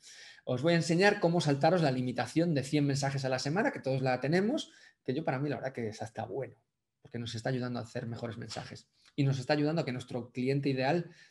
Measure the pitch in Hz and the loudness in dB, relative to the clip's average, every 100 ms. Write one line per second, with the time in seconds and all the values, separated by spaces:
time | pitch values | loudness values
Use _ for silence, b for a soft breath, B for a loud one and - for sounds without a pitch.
0 | B B B B - 127 156 170 160 170 | B B B B -4 0 4 2 4 6
1 | 202 202 170 170 147 139 160 180 151 127 | 6 6 2 2 2 4 4 4 4 2
2 | 127 123 117 156 175 143 - 151 143 139 | -2 -2 0 2 2 0 2 2 2 2
3 | 139 139 131 127 143 175 269 - 131 131 | 0 0 -2 0 0 0 0 -2 -2 0
4 | 131 127 - 180 208 294 - b b b | 2 0 2 2 2 -2 -6 b b b
5 | - 131 160 131 147 117 127 123 110 107 | -4 -2 -2 -2 -2 -2 -4 -6 -6 -6
6 | 113 - 107 135 117 - _ _ _ _ | -10 -8 -8 -6 -8 -12 _ _ _ _
7 | - 120 117 110 131 127 123 120 113 120 | -12 -10 -8 -6 -2 -2 -2 -6 -8 -8
8 | 113 117 120 113 117 - - - - b | -8 -8 -8 -8 -10 -10 -12 -16 -20 b
9 | b - 139 139 123 151 147 165 139 123 | b 0 0 0 0 2 2 0 -2 -6
10 | - 127 113 - 127 143 139 131 131 170 | -6 -8 -6 -4 0 0 0 0 2 0
11 | 165 B B | -2 B B